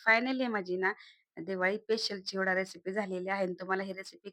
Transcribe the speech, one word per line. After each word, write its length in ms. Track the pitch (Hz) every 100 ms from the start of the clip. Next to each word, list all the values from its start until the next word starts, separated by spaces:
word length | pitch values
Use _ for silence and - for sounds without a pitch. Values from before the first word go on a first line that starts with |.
finally 440 | - 226 254 262 254
माझी 280 | 214 180 185
ना 160 | 190 202 - _ _ -
दिवाळी 400 | 170 185 185 208
स्पेशल 420 | 214 220 - 202
चिवडा 320 | 190 190 190 185
रेसिपी 360 | 190 175 190
झालेली 360 | 202 196 185 185
आहे 140 | 196
आणि 100 | 185 180
तुम्हाला 240 | 185 190
ही 100 | 196
रेसिपी 360 | 190 190 - 202